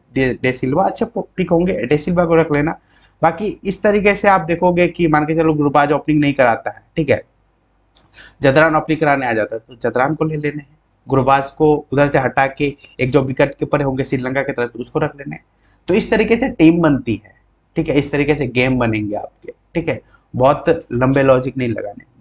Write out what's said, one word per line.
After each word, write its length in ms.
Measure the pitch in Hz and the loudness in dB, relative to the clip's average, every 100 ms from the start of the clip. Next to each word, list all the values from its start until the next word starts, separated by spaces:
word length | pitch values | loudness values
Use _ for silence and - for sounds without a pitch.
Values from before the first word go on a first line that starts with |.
| _ | _
डे, 200 | 131 127 | -2 -2
डे 180 | 117 127 | 0 -2
सिल्वा 300 | 123 131 156 196 | -2 -2 0 -2
अच्छे 200 | - 226 196 | -2 -6 -6
पिक 320 | - - 175 | -10 -6 0
होंगे, 220 | 170 180 - | 0 0 -2
डे 160 | 120 151 | -2 -2
सिल्वा 280 | 180 175 170 | 0 0 2
को 100 | 165 | 2
रख 160 | 160 | 2
लेना। 260 | 143 151 - _ _ _ - | 0 -2 -6 _ _ _ -2
बाकी 260 | 160 165 208 - | -2 0 -8 -6
इस 180 | 196 190 | -8 -2
तरीके 300 | 214 208 202 202 | 0 2 2 2
से 120 | 202 | 2
आप 140 | 190 | 2
देखोगे 440 | 160 170 180 175 170 | 0 0 2 2 0
कि 180 | 175 165 | 2 2
मान 180 | 151 151 | 2 0
के 100 | 160 | 0
चलो 180 | 160 | 2
गुरबाज 380 | 151 147 147 147 | 2 2 2 2
opening 280 | 143 156 151 | 0 0 2
नहीं 140 | 143 | 2
कराता 360 | 135 123 110 104 | 2 2 2 -6
है, 120 | - _ - | -12 _ -6
ठीक 120 | 139 | 0
है, 120 | 110 - _ _ _ _ _ _ _ _ - - - | -2 -2 _ _ _ _ _ _ _ _ -20 -20 0
जदरान 340 | 139 143 160 156 | 2 4 4 2
opening 240 | 151 151 | -2 0
कराने 260 | 151 139 123 | 2 0 0
आ 80 | |
जाता 220 | 110 104 113 | -2 -2 -6
है, 60 | |
तो 140 | _ 123 | _ -6
जदरान 340 | 120 123 139 156 | -4 0 0 0
को 100 | 156 | -4
ले 100 | 151 | -4
लेने 200 | 147 147 | -6 -8
हैं। 200 | - _ _ _ - | -16 _ _ _ -2
गुरबाज 420 | 135 123 139 135 | 0 2 0 0
को 220 | - 151 147 - | 0 2 2 0
उधर 180 | 135 143 | 0 2
से 100 | 143 | 0
हटा 260 | 127 - 135 | 0 0 -2
के 240 | - 143 139 - - | -2 -6 -6 -18 -6
एक 120 | 127 | 0
जो 100 | 143 | 0
wicket 320 | 131 127 139 - | 0 0 -2 0
keeper 260 | - 147 | -4 -2
होंगे 220 | 135 131 | -2 -2
श्रीलंका 380 | 131 131 131 135 | -4 -4 -4 -4
की 100 | 135 | -4
तरफ, 240 | 131 120 117 | -4 -6 -8
उसको 220 | 120 151 | -8 -4
रख 160 | 147 139 | -4 -6
लेने 200 | 143 - | -16 -16
हैं। 80 | _ _ _ _ - | _ _ _ _ -2
तो 60 | |
इस 160 | 208 - | -2 0
तरीके 240 | 214 - 233 | 0 0 0
से 140 | 135 | -2
team 300 | - 160 170 | 4 4 6
बनती 340 | 156 131 120 101 | 2 0 -2 -6
है, 160 | - _ _ _ _ 165 | -8 _ _ _ _ -6
ठीक 140 | 156 | -2
है, 60 | 143 | -2
इस 160 | 139 | 0
तरीके 240 | 143 143 147 | -2 0 -2
से 120 | 123 | -2
game 300 | 120 131 127 | 0 0 0
बनेंगे 360 | 117 107 104 104 | 0 -2 -4 -8
आपके, 380 | - _ - - _ 170 | -10 _ -20 -20 _ -6
ठीक 140 | 160 | -6
है। 100 | 117 _ _ _ | -8 _ _ _
बहुत 540 | 117 131 147 170 - - | 0 2 2 0 -2 -2
लंबे 300 | 120 131 139 | -2 0 2
logic 340 | 135 127 131 131 | 4 2 0 -4
नहीं 120 | 123 | -4
लगाने। 340 | 101 101 - - _ | -4 -8 -14 -20 _